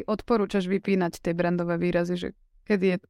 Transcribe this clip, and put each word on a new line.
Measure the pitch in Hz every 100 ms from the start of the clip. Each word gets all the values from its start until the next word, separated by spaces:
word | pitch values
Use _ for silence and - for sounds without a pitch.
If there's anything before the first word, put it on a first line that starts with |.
odporúčaš | - 214 - 233 196 202 180
vypínať | 196 - 190 170 -
tie | 180
brandové | 170 175 175 170 170
výrazy, | 175 175 175 180
že | 180 - _ _ -
kedy | 208 190
je | 180 _